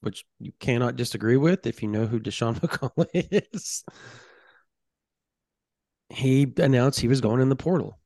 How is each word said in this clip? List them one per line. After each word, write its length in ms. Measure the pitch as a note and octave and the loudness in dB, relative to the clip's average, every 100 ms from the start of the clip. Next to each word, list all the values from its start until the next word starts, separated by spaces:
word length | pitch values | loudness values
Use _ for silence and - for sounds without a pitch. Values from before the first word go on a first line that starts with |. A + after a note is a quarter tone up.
which 240 | - - - _ | -8 -10 -18 _
you 140 | - - | -16 -8
cannot 360 | - A#2+ A#2+ B2 | -2 0 0 -2
disagree 400 | A#2+ G#2+ G#2 B2+ | -6 -4 2 4
with 300 | D3+ F#3 A#2 | 4 0 -2
if 160 | - | -6
you 60 | G#2+ | -4
know 180 | G#2+ A2+ | -2 -2
who 140 | A2+ | -2
Deshaun 340 | G#2 - A#2 | -4 -4 -2
<laughs> 60 | A#2 | -2
McCullough 480 | E3+ - B2+ - C3 F3+ - G3+ - | -4 -4 -6 -2 -2 0 -2 -2 -4
is, 320 | G3 - - - - - - - _ _ _ _ _ _ _ _ _ _ _ _ _ _ _ _ _ _ | -14 -10 -12 -12 -20 -20 -20 -20 _ _ _ _ _ _ _ _ _ _ _ _ _ _ _ _ _ _
he 440 | A#2+ C3 C3 C#3 A#2+ | -2 2 4 2 2
announced 420 | D#3 C3 B2+ - | 4 4 4 2
he 80 | A#2+ | 0
was 120 | C3+ | 2
going 200 | A2+ A#2+ | 2 2
in 80 | C3 | 2
the 80 | C3+ | 2
portal. 420 | - F3+ G2+ - | 0 -2 -2 -10